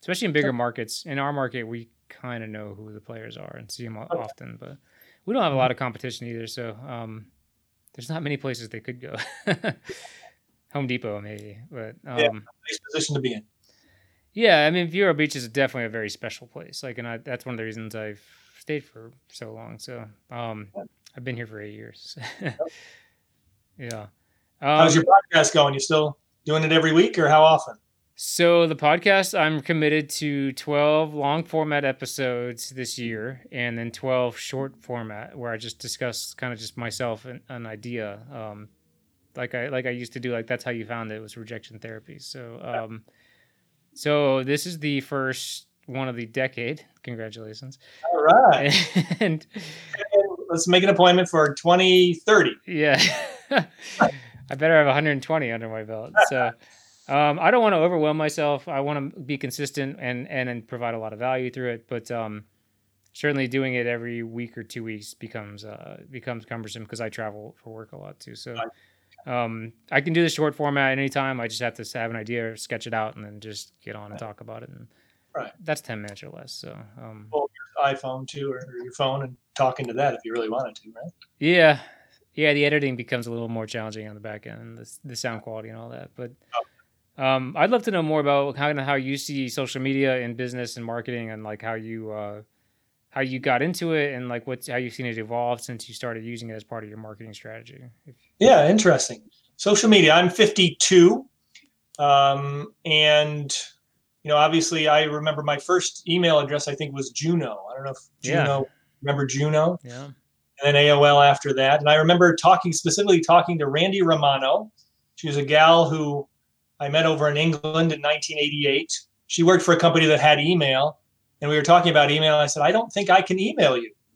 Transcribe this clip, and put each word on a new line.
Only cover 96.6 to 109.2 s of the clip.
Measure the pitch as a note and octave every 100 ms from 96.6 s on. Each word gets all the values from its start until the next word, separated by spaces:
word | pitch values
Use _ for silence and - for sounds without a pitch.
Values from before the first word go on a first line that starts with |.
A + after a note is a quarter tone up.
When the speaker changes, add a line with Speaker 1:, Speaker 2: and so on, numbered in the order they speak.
Speaker 1:
part | G#2+ A#2
of | G#2+
your | G#2+
marketing | G#2+ G#2 A2
strategy. | G#2 A2 A2+ A#2 C3+ B2+ _ -
If | _ _ _
Speaker 2:
Yeah, | A3+ G#3+ D3+
interesting. | G#3+ F#3+ C#3 - A2+ _ _ _ -
Social | G3 G#3 A3+
media. | G#3 D#3+
I'm | D#3+ F3+
fifty-two, | F3+ G#3+ - F3 - - F#3 F3 B3 - _ _ - _ _ _ -
um, | C#3+ C#3+ C#3 C#3 C#3 C#3+ D3 _ E3
and, | D#3 D3+ D3+ D3+ D3 C#3+ - - _ _ _ _ _
you | D3
know, | D3
obviously, | D#3 D#3+ D#3+ E3 D3+
I | D3+
remember | D#3 D3+ D#3 D3
my | D3 C#3+
first | - F3+ - - -
email | F3 E3+ D3+
address, | C#3 D3 C#3+
I | C#3+
think, | D3 C3+
was | B2+
Juno. | - D#3 E3+ C3 G#2 G#2
I | B2+
don't | C#3
know |
if | C3+ - _
Speaker 1:
Yeah. | B2 E3
Speaker 2:
Juno, | C3+ C#3 C3+ _ _ _
remember | C#3 C#3